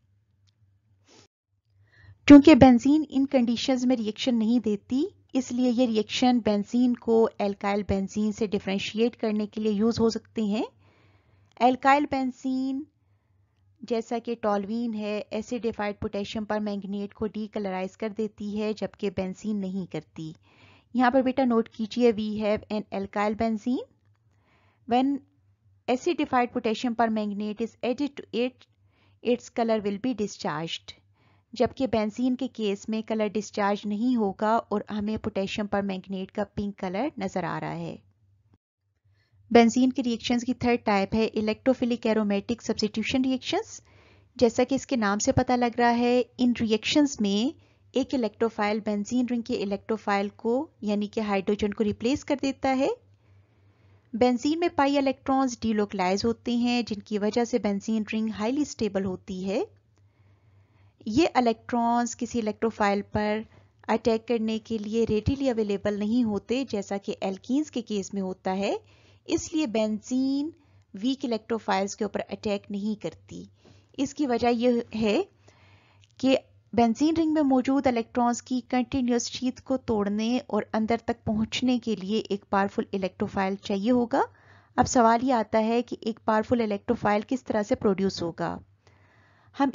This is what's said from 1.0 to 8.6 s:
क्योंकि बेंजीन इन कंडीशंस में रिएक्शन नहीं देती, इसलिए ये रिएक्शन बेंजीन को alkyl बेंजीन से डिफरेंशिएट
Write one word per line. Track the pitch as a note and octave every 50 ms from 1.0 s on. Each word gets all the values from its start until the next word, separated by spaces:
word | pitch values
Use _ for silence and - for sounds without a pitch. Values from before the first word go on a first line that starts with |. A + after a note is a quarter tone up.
| _ _ - - - _ _ _ _ _ _ _ _ _ _ _ _ _ _ _ - - - _ - -
क्योंकि | C#4+ C#4+ C#4+ E4 D4+
बेंजीन | A3+ C4+ C4 A#3+ A3+ - C4+ D4 D#4 C#4+ -
इन | - C4+ C#4
कंडीशंस | - - B3+ A#3 A#3 A#3 - - C#4 C4 B3 B3+
में | B3 B3+
रिएक्शन | A#3 G#3+ G#3+ G#3+ - - C4 A#3+
नहीं | A3+ G#3+ A3 A#3+ B3
देती, | - A3 G#3 G3+ _ - B3 C4+ E4+ G#4 - _ _ _ -
इसलिए | C4 B3+ - A#3+ B3 B3+ B3
ये | A3+ A#3+ B3+
रिएक्शन | A3+ A3 G#3+ G#3+ - - - B3+ B3 B3 A#3+
बेंजीन | - G#3+ G#3 G3+ G3+ - - A#3+ B3+ B3 A#3+ - -
को | A#3 A3+ A3+ A3+ - - -
alkyl | G#3 G3+ G3+ - - G3+ G3+ G#3 F#3+ -
बेंजीन | G3 G3 G3 F#3+ - G#3+ G#3+ G#3+
से | G3+ - A3+ F#3
डिफरेंशिएट | G#3 F#3+